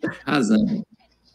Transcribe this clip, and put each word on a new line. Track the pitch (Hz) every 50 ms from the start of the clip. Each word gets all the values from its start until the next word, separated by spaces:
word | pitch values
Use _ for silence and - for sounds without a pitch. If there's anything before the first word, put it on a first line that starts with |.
| - - - - -
razão. | - - 285 - - 220 - - - - - - - - _ _ _ _ _ _ _